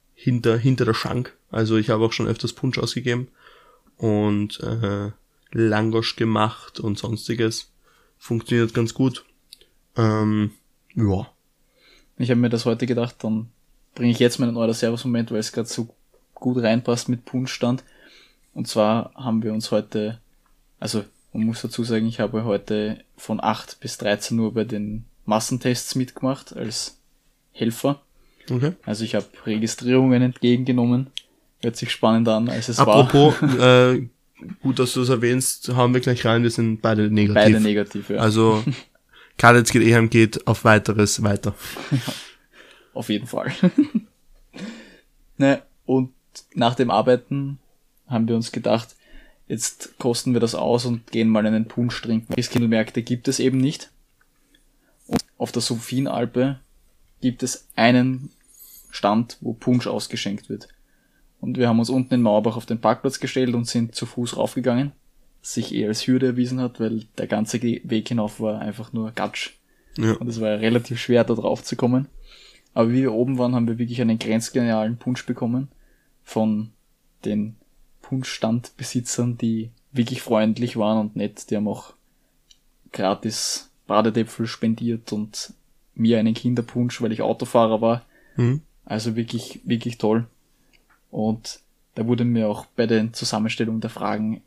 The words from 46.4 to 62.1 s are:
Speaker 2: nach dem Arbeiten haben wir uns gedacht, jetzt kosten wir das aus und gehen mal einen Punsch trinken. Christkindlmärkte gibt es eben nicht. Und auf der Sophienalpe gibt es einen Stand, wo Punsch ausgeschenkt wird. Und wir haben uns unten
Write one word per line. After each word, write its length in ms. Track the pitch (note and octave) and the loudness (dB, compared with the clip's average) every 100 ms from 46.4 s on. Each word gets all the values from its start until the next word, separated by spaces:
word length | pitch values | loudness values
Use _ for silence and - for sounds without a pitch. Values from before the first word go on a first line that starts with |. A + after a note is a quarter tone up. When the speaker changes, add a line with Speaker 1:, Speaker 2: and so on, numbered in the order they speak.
| - | -10
Speaker 2:
nach 220 | - A#2+ B2 | 0 0 2
dem 160 | A#2+ | 2
Arbeiten 680 | G2+ A#2 B2 - C#3 C#3 C#3+ _ _ _ _ - | 4 4 2 0 -6 -6 -10 _ _ _ _ -4
haben 200 | A#2+ A2+ | 0 2
wir 80 | A2+ | 0
uns 160 | A#2 | -2
gedacht, 440 | A#2+ A2+ A2+ - _ _ - - _ - | -4 0 0 -2 _ _ -20 -20 _ -10
jetzt 500 | A2+ - - - - | -6 -6 -10 -18 -4
kosten 340 | B2 A#2 C3 | -2 -2 2
wir 60 | A#2+ | 4
das 160 | A#2 - | 2 2
aus 300 | - A#2+ B2 | 0 0 0
und 260 | A#2 - | -4 -4
gehen 180 | A#2 A2+ | 0 4
mal 160 | A2 G#2+ | 4 4
einen 220 | A2 A2 | 2 0
Punsch 340 | - A#2+ - | -2 -2 -2
trinken. 320 | A#2 A2+ A2+ | -2 -2 -2
Christkindlmärkte 720 | - A#2 B2 A#2 A2 G#2+ - | -4 -2 0 2 2 0 -4
gibt 240 | A#2 B2 - | -4 -4 -2
es 120 | C3 | 0
eben 180 | B2+ C3 | 2 2
nicht. 340 | C3 - - _ _ _ _ _ _ _ _ _ _ _ - | 0 -2 -12 _ _ _ _ _ _ _ _ _ _ _ -8
Und 160 | - - - | -6 -6 -8
auf 140 | A#2+ | -6
der 100 | A#2+ | -4
Sophienalpe 1000 | - A2+ - B2 C#3 - A#2 B2 C3 C3 _ _ _ _ _ _ | -4 -4 -6 -4 -2 -2 -2 -2 -2 -4 _ _ _ _ _ _
gibt 220 | B2+ A#2+ | -4 -4
es 240 | B2 - - - | -6 -8 -8 2
einen 560 | A2+ B2 B2+ B2+ C#3 _ _ _ - - - | 4 4 2 -2 -10 _ _ _ -20 -20 -20
Stand, 480 | - G2+ G#2+ A#2+ - | -4 0 0 -2 -8
wo 120 | A#2+ | -10
Punsch 340 | A2+ - B2 G#2 | -6 0 0 0
ausgeschenkt 600 | G#2+ - A2+ - G2+ - | -6 -6 -8 -6 -8 -10
wird. 200 | G#2+ - _ _ _ _ _ _ _ | -12 -14 _ _ _ _ _ _ _
Und 160 | B2 B2+ | -6 0
wir 100 | A#2+ | 2
haben 120 | A2+ | 2
uns 100 | A#2 | 2
unten 240 | C3 B2+ | 0 0